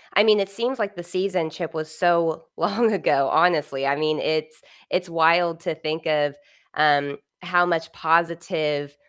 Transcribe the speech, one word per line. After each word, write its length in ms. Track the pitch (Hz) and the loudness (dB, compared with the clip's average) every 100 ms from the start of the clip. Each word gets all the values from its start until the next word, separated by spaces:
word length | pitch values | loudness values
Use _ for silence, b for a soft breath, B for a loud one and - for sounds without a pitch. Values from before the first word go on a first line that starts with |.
| b | b
I 100 | - | 2
mean, 160 | 220 208 | 4 4
it 100 | 196 | 0
seems 280 | - 233 269 | -4 -4 -2
like 180 | 202 180 | -6 -6
the 80 | |
season, 460 | 170 185 190 180 160 | -6 -4 -2 -2 -2
Chip, 240 | - 160 | -4 -6
was 220 | 160 156 - | -6 -8 -2
so 500 | 175 170 165 160 - | 2 2 2 -2 -8
<laughs> 80 | - | -4
long 340 | 180 202 233 | -2 0 0
ago, 380 | 202 156 139 139 | 0 0 2 2
honestly. 560 | 156 175 160 143 139 135 | 4 4 2 -2 -4 -2
I 80 | 143 | 0
mean, 240 | 156 151 | 0 0
it's, 420 | 151 156 156 - b b - | 0 -2 -4 -12 b b -4
it's 180 | 185 175 | -4 -2
wild 500 | 165 160 175 175 165 | 0 2 2 0 -4
to 120 | 180 | -6
think 320 | 160 156 160 160 | -6 -4 -4 -2
of, 300 | 151 147 143 b b b - | 0 0 -4 b b b 0
um, 420 | 151 143 143 143 _ _ | 2 2 0 -6 _ _
how 240 | 175 175 175 | -2 2 2
much 260 | 165 - | 0 -4
positive 1040 | - 160 170 170 170 - 170 151 147 143 _ | -8 0 2 2 -6 -6 -2 0 -2 -6 _